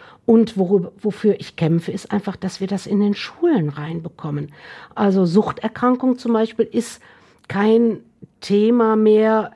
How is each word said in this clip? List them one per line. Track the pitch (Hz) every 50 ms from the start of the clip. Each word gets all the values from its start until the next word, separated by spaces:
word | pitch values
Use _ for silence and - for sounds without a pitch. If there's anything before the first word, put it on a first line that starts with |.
| - - - _ _
Und | - 226 226 226 226 - 190
worüber, | 190 175 202 196 175 - - -
wofür | - 214 190 - - 214 196 -
ich | - - -
kämpfe, | - 170 156 165 170 - -
ist | - 196 - -
einfach, | - 208 - 208 180
dass | - - 190 - -
wir | 196 185
das | 202 185 -
in | - 208 196
den | 208 202 202
Schulen | - - - - - 339 349 320 214 156 147
reinbekommen. | 143 147 147 151 165 170 160 165 - - - 156 147 147 147 - - - - - - - - - -
Also | - 208 202 190 196 185
Suchterkrankung | 170 160 208 208 - - - - 220 220 - 247 247 254 247 262 254 247 247
zum | - 233 233
Beispiel | 220 220 226 - - 220 -
ist | - 226 220 - - - - - - _ _ _ _ _ _ -
kein | - 196 202 214 220 233 233 233 208 - - _ _ _ - - _ _
Thema | - - 196 202 208 220 240 247 226 220 220
mehr, | 214 214 214 214 214 220 220 220 220 214 - -